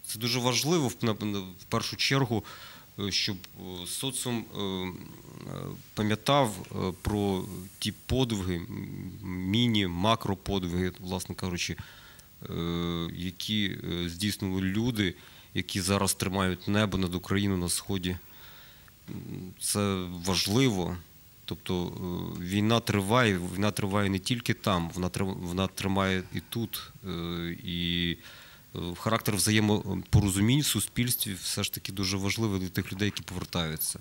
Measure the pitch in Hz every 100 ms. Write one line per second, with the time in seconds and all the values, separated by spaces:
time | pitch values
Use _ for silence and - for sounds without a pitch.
0 | - 107 120 127 123 117 135 175 127 -
1 | 117 104 104 101 92 90 - 113 - 101
2 | - 139 135 113 - - - - - -
3 | 101 - - 95 - - 92 90 90 -
4 | 135 127 127 117 - 101 98 95 92 87
5 | - - - - - 50 50 - - -
6 | 104 107 - 143 123 92 - 101 95 87
7 | - 104 101 92 92 87 92 - 107 -
8 | - 123 127 107 92 87 90 101 101 95
9 | 92 92 95 90 92 110 120 107 95 87
10 | 107 110 - 95 - 98 90 87 92 -
11 | 90 92 - 87 92 87 - 87 - -
12 | - - - - - 85 85 85 85 85
13 | 85 85 90 87 - 107 98 87 90 87
14 | 87 85 104 - 98 92 95 101 120 110
15 | 98 - - - - - - 101 90 101
16 | 95 - 98 95 92 90 - 101 107 92
17 | 92 90 - 98 101 92 87 - - 98
18 | 90 90 - - - - - - - -
19 | - 95 90 92 92 - - 104 101 95
20 | 90 87 87 87 98 110 135 98 87 87
21 | - - - - - 87 - 92 87 -
22 | 90 87 87 85 87 101 107 117 - 101
23 | 98 123 117 92 90 92 104 - 101 101
24 | 98 95 - 120 - - - 90 85 85
25 | 90 - 95 92 87 90 95 - 98 95
26 | 95 92 92 92 - 117 107 - - -
27 | 95 87 85 87 85 87 - 87 87 87
28 | 87 82 - - - - - 87 87 90
29 | 113 110 - 104 101 107 107 101 95 92
30 | 90 104 101 95 107 139 143 107 - -
31 | 123 123 - 90 - - 98 - - 98
32 | 95 98 98 95 110 95 90 - - 95
33 | 104 - - 92 87 90 80 80 - 120